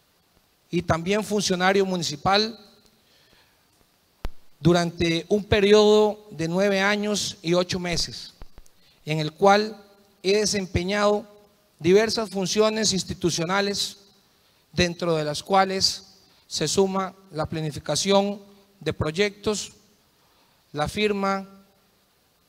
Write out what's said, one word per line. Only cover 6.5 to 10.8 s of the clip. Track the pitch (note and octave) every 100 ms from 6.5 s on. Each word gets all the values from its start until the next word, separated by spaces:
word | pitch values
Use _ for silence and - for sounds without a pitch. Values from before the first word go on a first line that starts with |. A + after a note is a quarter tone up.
| F3 G3+ G3
años | G3 G#3 G#3 G3+ - -
y | D#3+ F3
ocho | F3+ F#3+
meses, | F3 E3+ - - - - - - - _ _ _
en | - D#3
el | D3+
cual | - G3 G3+ G#3+ G#3+ - _ _ _
he | F#3 G#3
desempeñado | G#3 G3+ F3+ F3+